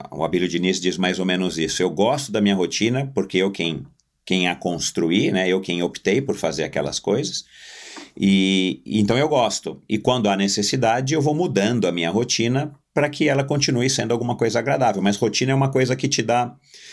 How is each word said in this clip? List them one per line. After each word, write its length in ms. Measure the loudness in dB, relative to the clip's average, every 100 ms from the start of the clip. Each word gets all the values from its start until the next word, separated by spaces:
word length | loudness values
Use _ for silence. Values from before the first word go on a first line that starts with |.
| -12
o 120 | -4
Abílio 240 | 0 0 0
Diniz 320 | 0 0 0
diz 180 | 0 0
mais 220 | 0 0
ou 60 | 0
menos 320 | 0 0 0
isso, 260 | -2 0
eu 60 | 0
gosto 420 | 2 2 0 -2
da 80 | 0
minha 160 | 2 2
rotina 560 | 0 0 0 -2 -4
porque 240 | -4 -2 0
eu 140 | 0
quem, 340 | 0 -4 -4 -10 _ _ _ -2
quem 220 | 0 2
a 80 | 0
construí, 760 | -4 -4 -4 -2 2 2 2
né? 160 | 0 0
Eu 100 | 0
quem 240 | -2 -2
optei 380 | -2 -4 -2 0
por 140 | -2 -2
fazer 280 | -2 -2
aquelas 340 | -4 -4 -4 -4
coisas, 460 | -2 -2 -2 -8 -12 -20 -20 -20 -18 -18 -16 0
e, 640 | 2 4 4 2 0 -2 -2
então 320 | 0 2 2
eu 100 | 2
gosto. 540 | 2 0 -2 -8 -10 -6
E 100 | -2
quando 320 | 0 2 2
há 60 | 2
necessidade, 760 | 0 0 -2 0 2 0 0
eu 80 | 0
vou 140 | 2 0
mudando 520 | 0 2 2 2 0
a 40 |
minha 180 | 0 0
rotina 640 | 0 0 0 0 0 -2 -10 _
pra 160 | 0 0
que 200 | 2 0
ela 140 | 2
continue 460 | 0 0 0 2 0
sendo 220 | 0 0
alguma 240 | 0 -2 0
coisa 240 | 0 0
agradável. 420 | 0 2 2 2
Mas 140 | 2 2
rotina 360 | 0 0 0
é 40 | 2
uma 160 | 2
coisa 240 | 2 2 0
que 120 | -2
te 140 | 0
dá, 320 | 2 2 0 -6 _ -20 -20